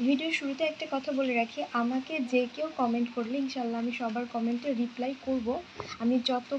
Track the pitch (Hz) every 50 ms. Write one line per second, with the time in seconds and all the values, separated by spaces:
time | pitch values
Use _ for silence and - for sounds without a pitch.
0 | 240 254 285 262 311 330 320 - 294 277 277 269 320 302 302 - 320 311 285 269
1 | 269 311 277 262 269 254 247 240 233 226 - 294 285 - - 240 233 240 247 262
2 | 262 - 320 311 254 233 254 247 247 247 - 294 302 320 320 - 254 233 233 240
3 | 240 240 - 247 233 220 254 285 277 262 262 269 240 233 233 233 233 247 240 -
4 | 247 226 214 240 247 233 - 233 226 233 240 240 247 285 269 226 240 240 - -
5 | 247 262 277 262 - 262 262 262 220 226 254 339 359 - - - - - - -
6 | 226 233 254 254 240 269 254 247 247 - 277